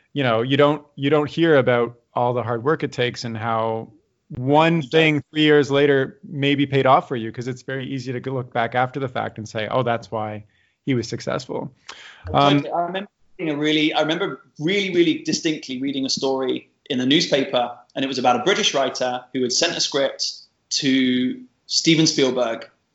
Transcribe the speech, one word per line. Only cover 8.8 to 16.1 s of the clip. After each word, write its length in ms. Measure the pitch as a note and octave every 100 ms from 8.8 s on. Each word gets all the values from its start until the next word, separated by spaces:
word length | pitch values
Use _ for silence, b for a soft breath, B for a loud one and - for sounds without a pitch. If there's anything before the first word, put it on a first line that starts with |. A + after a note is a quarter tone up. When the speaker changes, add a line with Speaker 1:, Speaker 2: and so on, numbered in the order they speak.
| B2+ C#3+
Speaker 1:
the 80 | C3
fact 280 | A2 G#2+ A2
and 120 | G#2
say, 180 | A2+ G#2
"Oh, 160 | A#2+
that's 280 | A#2 A#2 -
why 340 | A2+ G#2+ G#2+ G#2+ _ _ _ -
he 80 |
was 160 | B2+ A2+
successful." 640 | A#2+ - B2 - - - - B B B B -
Um, 340 | C#3 C#3+ C#3+ D3
Speaker 2:
I 80 | E3
remember 260 | F3 F#3+ G3+ _ _ -
reading 180 | E3 D3
a 20 |
really, 360 | D3+ D#3 D3+
I 80 | D3+
remember 440 | D3+ E3+ F#3+ C3+ _ -
really, 340 | D3+ G3+ G3
really 300 | F3 E3 D3+
distinctly 580 | - D#3 E3 D#3 - C3
reading 240 | C#3 C#3
a 40 |
story 600 | C3+